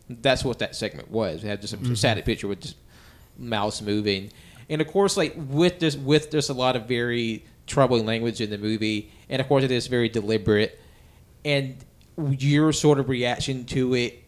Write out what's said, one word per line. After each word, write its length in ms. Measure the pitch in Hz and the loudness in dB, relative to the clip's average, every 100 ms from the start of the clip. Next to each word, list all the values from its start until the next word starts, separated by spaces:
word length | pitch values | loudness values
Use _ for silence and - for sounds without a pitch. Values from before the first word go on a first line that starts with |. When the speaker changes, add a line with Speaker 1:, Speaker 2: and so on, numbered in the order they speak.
| - | -18
Speaker 1:
that's 340 | 117 135 127 | -2 0 2
what 140 | 135 113 | 0 -4
that 180 | 104 - | -6 -6
segment 340 | 110 71 - | -8 -8 -6
was. 320 | 110 95 80 | -2 -2 -4
We 60 | 104 | -6
had 140 | 104 | -8
just 100 | 104 | -8
a 60 | 104 | -6
Speaker 2:
Mm-hmm. 160 | 123 | -4
Speaker 1:
static 320 | 110 127 104 117 | 0 2 2 -2
picture 200 | 104 101 | -4 -4
with 140 | 98 | -8
just 160 | - - - - - - - - | -10 -18 -20 -20 -20 -20 -20 -14
mouths 420 | 120 107 107 - | -4 -2 -2 -4
moving. 500 | 104 104 104 98 101 - - - - | -2 0 0 -2 -6 -18 -20 -20 -6
And 140 | 156 | -4
of 60 | 151 | 0
course, 280 | 196 196 202 | 2 2 2
like, 180 | 156 170 135 | -2 -4 -2
with 300 | 143 175 175 | 2 2 2
this, 180 | 160 139 | -2 0
with, 340 | 135 151 - | 2 2 2
there's 200 | 151 143 | -2 -2
a 40 | |
lot 220 | 127 127 123 | 0 0 0
of 100 | 110 | 0
very 600 | 120 120 120 113 110 - - - | -2 0 0 -2 -4 -10 -18 -2
troubling 380 | 143 127 120 | 2 4 4
language 380 | 107 113 117 110 | 2 0 -2 -2
in 80 | 104 | -4
the 80 | 101 | -2
movie, 520 | 107 110 110 104 - - - | -2 0 0 -2 -4 -14 -6
and 100 | 131 | -4
of 80 | 135 | 2
course 160 | 139 | 2
it 60 | 135 | 2
is 160 | 120 123 | 0 0
very 240 | 123 113 | 0 2
deliberate. 680 | 113 101 110 110 104 107 - - - - - - - | 0 0 0 4 2 2 -4 -20 -20 -20 -20 -20 -8
And 340 | 147 143 131 131 - _ - - 143 135 | -2 -2 -2 -8 -20 _ -14 -4 -2 0
your 380 | 139 147 156 | 2 4 4
sort 240 | 147 151 139 | 4 4 4
of 80 | 131 | 2
reaction 560 | 123 120 120 135 131 | 0 0 -2 -4 -6
to 300 | 120 143 127 | -4 0 2
it, 240 | 127 120 - | 2 0 -4